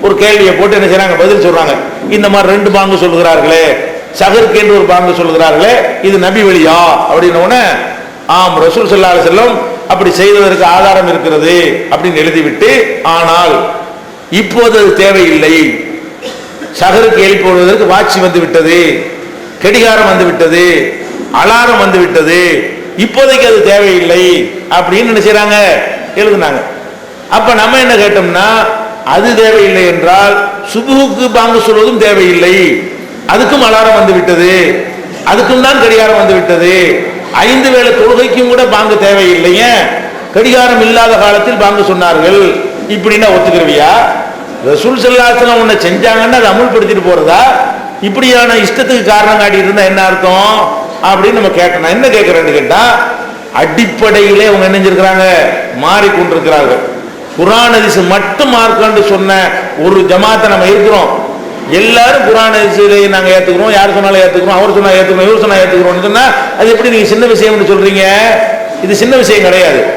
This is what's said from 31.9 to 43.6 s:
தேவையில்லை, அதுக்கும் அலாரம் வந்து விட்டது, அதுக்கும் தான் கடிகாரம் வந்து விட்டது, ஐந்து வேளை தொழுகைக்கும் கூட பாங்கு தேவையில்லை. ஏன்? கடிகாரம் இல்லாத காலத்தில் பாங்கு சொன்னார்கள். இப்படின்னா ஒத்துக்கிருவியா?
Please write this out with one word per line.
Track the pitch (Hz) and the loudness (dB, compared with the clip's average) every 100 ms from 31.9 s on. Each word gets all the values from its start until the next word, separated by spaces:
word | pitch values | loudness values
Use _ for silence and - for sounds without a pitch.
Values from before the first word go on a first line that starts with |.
| 233 | 2
தேவையில்லை, | 214 196 180 175 175 190 175 123 - - - - - | 0 2 2 2 2 2 0 -2 -6 -14 -16 -14 -4
அதுக்கும் | 202 262 285 233 | -2 0 0 2
அலாரம் | 220 226 214 | 2 2 2
வந்து | 190 185 | 2 2
விட்டது, | 180 170 180 185 165 - - - - - - | 0 0 2 2 0 -2 -6 -12 -14 -8 -2
அதுக்கும் | 208 254 254 269 | 0 0 0 2
தான் | 277 | 2
கடிகாரம் | 233 220 220 220 | 2 2 2 2
வந்து | 190 185 | 2 0
விட்டது, | 175 170 175 185 170 - - - - - 208 | 0 0 2 2 0 -2 -6 -10 -6 -2 0
ஐந்து | 262 262 | 0 2
வேளை | 254 240 233 | 2 2 0
தொழுகைக்கும் | 214 240 254 247 247 | 2 2 0 0 0
கூட | 247 247 | 0 0
பாங்கு | 208 214 208 | 0 0 0
தேவையில்லை. | 196 202 185 175 170 190 240 | 0 0 2 2 0 0 0
ஏன்? | 226 - - - - - | 0 -2 -6 -10 -14 -6
கடிகாரம் | 196 247 254 247 233 220 | -2 2 2 2 2 2
இல்லாத | 226 226 220 | 2 2 2
காலத்தில் | 208 208 - 202 | 2 0 0 0
பாங்கு | 202 202 202 | 0 0 0
சொன்னார்கள். | 180 175 160 170 196 185 - - - - 202 | 0 0 2 2 2 2 -2 -6 -10 -8 -4
இப்படின்னா | 196 214 214 185 | -2 0 2 2
ஒத்துக்கிருவியா? | - 170 | 0 0